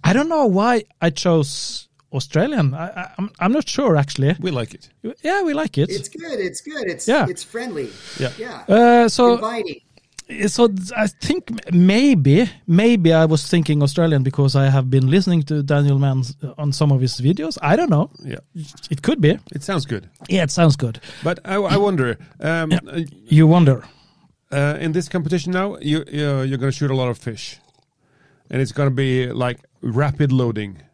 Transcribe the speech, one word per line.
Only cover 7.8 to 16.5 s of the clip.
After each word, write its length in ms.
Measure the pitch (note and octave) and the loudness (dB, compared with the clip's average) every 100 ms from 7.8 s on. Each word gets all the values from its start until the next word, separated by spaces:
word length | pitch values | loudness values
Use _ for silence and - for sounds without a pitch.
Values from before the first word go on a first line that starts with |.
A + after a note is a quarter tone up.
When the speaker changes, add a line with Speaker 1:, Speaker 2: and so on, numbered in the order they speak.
| A#2+ - - - | -10 -14 -20 -8
Speaker 2:
Yeah. 120 | C3+ C3+ | -8 -8
Speaker 3:
Yeah. 260 | A#3+ D#3 - | -14 -14 0
Speaker 1:
Uh, 400 | G#3 A#3+ A#3+ A#3 | 4 6 6 4
so, 260 | - A#3+ | 4 4
Speaker 3:
Inviting. 460 | A#3+ A3 A#3+ F#3+ D3 _ _ _ - - A3 G3+ | 4 -2 -6 -8 -12 _ _ _ -20 -16 -6 -4
Speaker 1:
so 220 | - A#3 | 2 0
th-, 240 | F#3+ F#3 A#3+ | 0 -8 -4
I 120 | G#3+ | -4
think 420 | - - F4 - | -4 -4 -4 -4
m-, 360 | A3+ - F3+ F3+ | -12 0 4 4
maybe, 600 | G#3 C#4+ A3+ C#3 D#3 A#3 - - | 6 4 4 4 4 2 -4 0
maybe 440 | E3+ A3+ A#3 E3 | 4 4 4 4
I 120 | D#3+ | 4
was 240 | D#3+ D#3 - | 4 2 0
thinking 340 | F3 D3+ D3 | 0 2 0
Australian 400 | C#3+ C#3+ E3 D3 | 0 2 2 2
because 320 | C3 C3 C#3 | 0 0 2
I 120 | C3+ C3+ | 2 2
have 200 | C3+ B2+ | 2 2
been 200 | C3+ C3 | 2 4
listening 320 | F3 F#3 E3+ | 2 2 0
to 200 | C#3+ D3+ | 0 -4
Daniel 340 | C#3 D3 C#3+ C#3 | 0 2 2 2
Mann 220 | C#3 C3 | 2 0
s-, 160 | B2 - D3 | -4 -8 -14